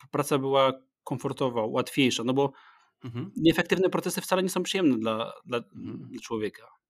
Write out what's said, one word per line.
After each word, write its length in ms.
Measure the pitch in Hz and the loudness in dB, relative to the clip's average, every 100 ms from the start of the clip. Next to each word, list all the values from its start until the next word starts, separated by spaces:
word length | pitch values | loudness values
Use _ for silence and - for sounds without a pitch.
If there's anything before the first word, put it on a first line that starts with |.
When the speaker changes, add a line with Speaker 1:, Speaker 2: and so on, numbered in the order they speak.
| - | -6
Speaker 1:
praca 280 | 143 143 143 | -4 0 0
była 340 | 135 135 135 131 - _ | 2 4 4 2 -8 _
komfortowa, 600 | - 131 139 135 135 117 110 | -8 -6 -4 -2 -2 0 0
łatwiejsza, 580 | 127 127 - 131 120 | 0 0 2 2 2
no 100 | 117 | 0
bo 180 | 131 139 - - _ _ _ | 2 0 -2 -20 _ _ _
Speaker 2:
Mhm. 260 | 127 117 160 - | -12 -10 -8 0
Speaker 1:
nieefektywne 520 | 156 160 170 175 185 | 2 2 2 2 2
procesy 300 | 180 175 175 | 0 -2 -4
wcale 220 | - 190 | 0 0
nie 60 | 190 | 0
są 140 | 185 | -2
przyjemne 360 | 175 190 170 120 | -2 2 2 2
dla, 340 | 110 110 117 - | 0 -2 -4 -10
dla, 140 | - 123 | -6 -6
Speaker 2:
Mhm. 500 | - - 104 120 120 | -6 -12 -12 -12 -12
Speaker 1:
dla 100 | 113 | -14
człowieka. 480 | - 113 107 - - _ _ | -8 -4 -4 -8 -18 _ _